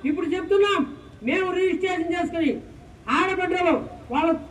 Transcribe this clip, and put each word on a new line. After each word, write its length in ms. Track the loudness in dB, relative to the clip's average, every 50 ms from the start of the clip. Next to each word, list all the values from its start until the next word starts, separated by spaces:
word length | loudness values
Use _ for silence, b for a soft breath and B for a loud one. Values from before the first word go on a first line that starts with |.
| 0
ఇప్పుడు 220 | -2 -2 0 -2 -2 -2
చెప్తున్నాం, 460 | -2 0 2 4 4 4 4 2 0 -2 -2 -6 -16 -18 -20 -20 -6 -2
మేము 240 | 0 0 0 0 0
రిజిస్ట్రేషన్ 600 | 0 2 2 2 2 0 0 -2 0 -2 -2 -2 -2
చేసుకుని 360 | -2 -2 -2 -2 0 0 0 0 -2 -8 -14 -20 -20 -20 -20 -20 -14 -4 0
ఆడబిడ్డలు 640 | 2 2 2 2 0 0 0 0 0 2 4 2 2 2 -2 -8 -14 -16 -12 -4
వాళ్ళ 180 | -2 0 2 2 0 0 -4 -14